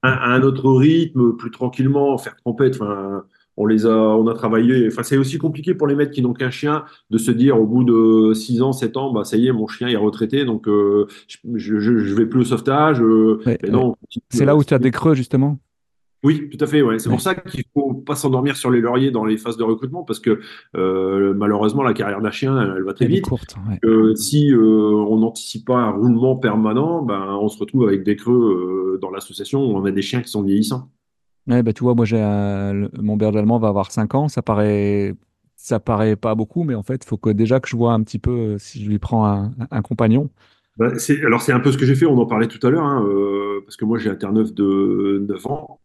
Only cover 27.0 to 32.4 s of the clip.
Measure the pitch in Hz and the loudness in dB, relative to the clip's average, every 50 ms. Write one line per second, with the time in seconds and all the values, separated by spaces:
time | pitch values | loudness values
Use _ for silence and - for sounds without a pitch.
27 | 147 117 104 98 98 98 98 101 104 107 101 - 107 - - 135 123 104 98 98 | -4 -4 -6 -6 -6 -6 -4 -4 -4 -4 -4 -6 -10 -4 0 2 2 4 2 2
28 | 92 101 104 101 - 117 123 123 117 110 95 90 90 90 92 95 92 95 95 95 | 0 -2 -2 -2 0 0 2 4 4 2 2 0 -2 -4 -4 -4 -4 -4 -4 -4
29 | 95 92 92 95 - - 98 - 101 - - 139 139 123 104 95 95 98 98 101 | -6 -8 -10 -10 -12 -14 -14 -14 -10 -6 -4 -2 0 0 -2 -2 -2 -2 -2 -2
30 | 95 - - 123 120 - - 107 101 98 98 104 107 107 135 127 131 - _ _ | -4 -2 -4 -6 -6 -4 -6 -4 -2 0 0 0 0 0 -2 -6 -8 -14 _ _
31 | _ _ _ _ _ _ _ _ _ - 120 123 120 113 104 - 123 123 123 117 | _ _ _ _ _ _ _ _ _ 0 0 2 2 0 -2 0 0 0 2 2
32 | 117 101 113 113 107 104 104 104 | 2 2 0 0 0 0 0 -2